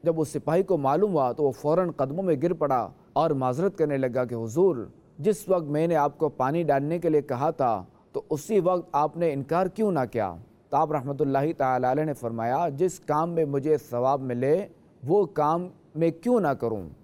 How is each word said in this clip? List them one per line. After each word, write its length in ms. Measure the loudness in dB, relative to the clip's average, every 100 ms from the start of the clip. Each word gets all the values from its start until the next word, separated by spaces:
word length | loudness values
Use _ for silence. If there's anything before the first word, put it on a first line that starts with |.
جب 180 | 0 -2
اس 80 | -2
سپاہی 340 | -4 0 0
کو 140 | 2 0
معلوم 360 | 2 2 2
ہوا 180 | 2 0
تو 120 | 2
وہ 80 | -2
فوراً 400 | 0 0 2 0
قدموں 320 | -2 -4 -2
میں 120 | 0 0
گر 100 | 0
پڑا 360 | 0 0 0 -2 -10 _
اور 180 | 0 0
معذرت 460 | 0 0 0 -2 0
کرنے 200 | 0 0
لگا 280 | 0 -2 -2
کہ 100 | -4
"حضور، 400 | -4 2 2 2 -8 -16 _ -4
جس 300 | -2 -2 0
وقت 140 | -2
میں 240 | 0 0 2
نے 80 | 2
آپ 220 | 0 0
کو 120 | -4
پانی 340 | 0 -2 0
ڈالنے 360 | 0 0 0 -2
کے 100 | 2
لیے 120 | 0
کہا 280 | 0 -2 -2
تھا 360 | 0 0 0 -6 _ _
تو 100 | -12 -6
اسی 300 | -8 0 2
وقت 300 | 2 0 -2
آپ 260 | -2 -2 0
نے 160 | -2
انکار 320 | -2 -2 0 -2
کیوں 260 | 0 0
نہ 80 | 0 -2
کیا؟" 240 | -2 -4 -6 -16 _ _
تو 80 | 0
آپ 140 | 2
رحمۃ 240 | 0 -4 -2
اللہ 340 | 0 0 0 0
تعالی 300 | 0 2 2
علیہ 120 | 0
نے 100 | -2
فرمایا، 540 | -4 -6 -4 -2 0 -2 0
"جس 240 | -2 -2
کام 320 | -2 0 0
میں 140 | 0 0
مجھے 320 | 0 2 0
ثواب 440 | 0 0 0 0
ملے 460 | -2 -2 2 0 -2 -14 _ _ 0
وہ 180 | 2 2
کام 420 | 0 0 0 -4 -14 _ 0
میں 160 | 0
کیوں 280 | 0 0 2
نہ 80 | 2
کروں؟" 420 | 0 -2 -4 -8 -16